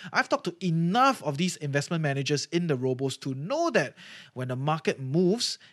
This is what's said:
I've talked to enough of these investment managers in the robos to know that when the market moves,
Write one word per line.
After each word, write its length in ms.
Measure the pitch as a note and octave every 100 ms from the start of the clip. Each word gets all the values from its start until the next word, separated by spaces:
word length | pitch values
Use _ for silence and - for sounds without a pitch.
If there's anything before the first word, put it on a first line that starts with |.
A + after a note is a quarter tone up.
| F3+
I've 200 | G#3 C4
talked 140 | D4+ -
to 100 | - F#3
enough 580 | E3 E3+ G#3+ C4+ B3+
of 140 | D3+ C#3
these 200 | F3+ -
investment 460 | D3 C#3 C#3 E3+
managers 440 | D#3 C3+ C3+ D3 -
in 200 | E3+ F3
the 120 | C3+
robos 420 | B2+ B2 C3+ C3
to 140 | C#3+ C3
know 340 | D#3+ C#4+ E4+
that 220 | A3 C#3+ - - - -
when 160 | - B2+
the 80 | B2+
market 420 | C#3 D#3 - C3+
moves, 600 | C3 D3 F3+ A3+ - - -